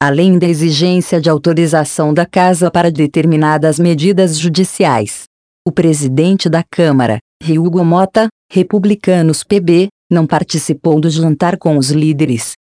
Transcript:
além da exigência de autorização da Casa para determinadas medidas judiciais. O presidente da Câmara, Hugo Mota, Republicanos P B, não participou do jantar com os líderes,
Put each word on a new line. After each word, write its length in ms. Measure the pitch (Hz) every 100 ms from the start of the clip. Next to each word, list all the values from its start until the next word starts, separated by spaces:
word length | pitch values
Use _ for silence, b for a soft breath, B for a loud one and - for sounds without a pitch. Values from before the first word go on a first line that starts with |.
além 360 | 143 143 185 180
da 100 | 175
exigência 720 | 156 165 147 175 180 - 170
de 80 | 156
autorização 880 | 151 170 160 165 160 143 - 151
da 100 | 151
Casa 460 | 175 190 185 170 175
para 200 | 170 175
determinadas 880 | 151 143 165 160 156 151 151 156 151
medidas 600 | 175 160 170 190 185 156
judiciais. 840 | 170 165 185 - 175 120 104 - - _ _ _ -
O 20 |
presidente 800 | - 165 151 139 135 175 196 180
da 160 | 165 -
Câmara, 460 | - 165 135 120 107 - _ 160
Hugo 380 | 160 175 180
Mota, 440 | 165 175 190 - 220 - _
Republicanos 920 | 190 180 208 202 208 - 180 160 151
P 160 | - 202
B, 280 | 175 170 196 - _
não 160 | 175 160
participou 720 | 156 - 160 - 139 165 156
do 120 | 160
jantar 480 | 156 160 147 175 180
com 180 | 170 147
os 140 | 131
líderes, 640 | 151 156 143 156 117 - - _